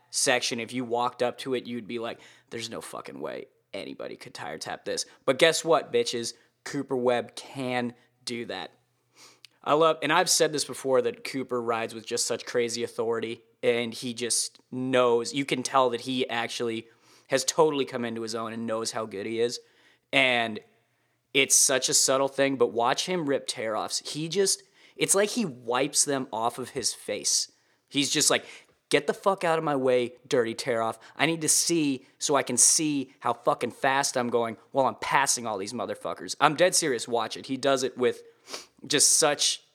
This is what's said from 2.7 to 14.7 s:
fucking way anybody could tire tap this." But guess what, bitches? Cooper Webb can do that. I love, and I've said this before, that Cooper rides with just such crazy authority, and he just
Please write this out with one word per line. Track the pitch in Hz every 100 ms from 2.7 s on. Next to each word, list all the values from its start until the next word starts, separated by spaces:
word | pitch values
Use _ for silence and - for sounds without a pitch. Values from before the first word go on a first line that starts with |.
| 85
fucking | - 57 - 69
way | 73 62 - _ _
anybody | 98 67 67 - -
could | -
tire | - - 78
tap | - 78 -
this." | 90 - - -
But | 127
guess | 165 160
what, | 160 151 -
bitches? | 120 120 120 117 - _ _
Cooper | - 143 131 131
Webb | 123 120 113 -
can | - 135 127 123 120 117 _ _ -
do | 117 113
that. | 92 85 _ _ _ _ _ - _ - _
I | -
love, | 151 160 156
and | 143
I've | 165 180
said | - 156
this | 147
before, | - 127 135 127
that | 117 -
Cooper | - 135 127 123
rides | 117 113 113
with | 113 104
just | 117 -
such | 117 -
crazy | 123 117 113
authority, | 117 - 113 117 113 113 _ _
and | 120 120 117
he | 107 127
just | 113 117 - - _ -